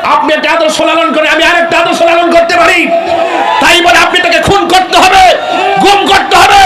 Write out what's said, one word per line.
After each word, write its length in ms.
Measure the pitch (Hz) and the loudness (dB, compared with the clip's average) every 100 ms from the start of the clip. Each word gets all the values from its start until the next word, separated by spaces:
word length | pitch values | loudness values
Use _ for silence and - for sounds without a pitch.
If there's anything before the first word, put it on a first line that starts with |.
আপনি 300 | 208 294 269 | 0 -2 0
একটা 180 | 302 302 | -2 -2
আদর্শ 300 | 330 311 311 | -2 -2 -2
লালন 320 | 320 330 320 | -2 -2 -2
করেন, 140 | 311 311 | -2 -2
আমি 160 | 320 | 0
আরেকটা 340 | 320 349 339 330 | 0 0 0 -2
আদর্শ 240 | 339 339 | -2 0
লালন 300 | 339 339 339 | 0 2 2
করতে 240 | 339 339 349 | 2 2 0
পারি। 240 | 339 349 330 339 339 339 330 - - 294 | 0 0 0 -2 -2 -4 -2 -2 -2 0
তাই 200 | 285 339 | 0 0
বলে 180 | 349 339 | 2 2
আপনি 200 | 349 339 | 0 0
তাকে 200 | 359 330 | -2 -2
খুন 280 | - 392 339 | 0 0 0
করতে 300 | 359 370 359 | 0 0 0
হবে, 260 | 381 381 370 - - 370 381 392 | 2 4 2 2 -2 -4 -2 0
গুম 180 | 381 403 370 | 2 2 2
করতে 280 | 392 - 370 | 0 0 0
হবে। 280 | - 403 | 2 4